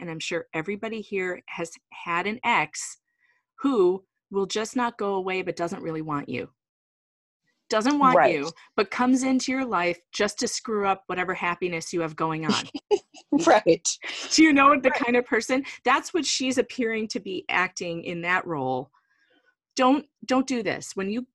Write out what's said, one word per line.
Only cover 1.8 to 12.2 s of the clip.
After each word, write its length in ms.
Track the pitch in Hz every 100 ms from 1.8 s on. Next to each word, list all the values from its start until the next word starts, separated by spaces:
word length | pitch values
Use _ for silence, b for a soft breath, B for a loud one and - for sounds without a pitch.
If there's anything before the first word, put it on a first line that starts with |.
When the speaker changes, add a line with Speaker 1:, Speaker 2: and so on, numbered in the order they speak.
| _
Speaker 1:
had 340 | - - 170 190
an 120 | 226
ex 540 | 180 180 151 - - - _ _ _ _ _ -
who 440 | 277 247 180 190 - _ _
will 160 | 196 190
just 300 | 214 220 247
not 220 | 240 233
go 160 | 202
away 280 | 190 185 185
but 140 | 185 165
doesn't 260 | 170 185
really 200 | 165 160
want 260 | 156 143 -
you. 220 | - - _ _ _ _ _ _ _ _ _ _ _ _
Doesn't 300 | 214 226 294
want 180 | 269 208
Speaker 2:
Right. 80 |
Speaker 1:
you, 260 | 143 156 151 b b -
but 140 | 208
comes 320 | - 247 254
into 300 | 262 262 -
your 120 | 262
life 340 | 254 190 175 170 _
just 260 | - 208 -
to 80 | 233
screw 380 | - - 214 196
up 180 | 190 -
whatever 280 | 180 180
happiness 580 | 180 175 175 180 165 -
you 80 | 175
have 160 | 160
going 300 | 156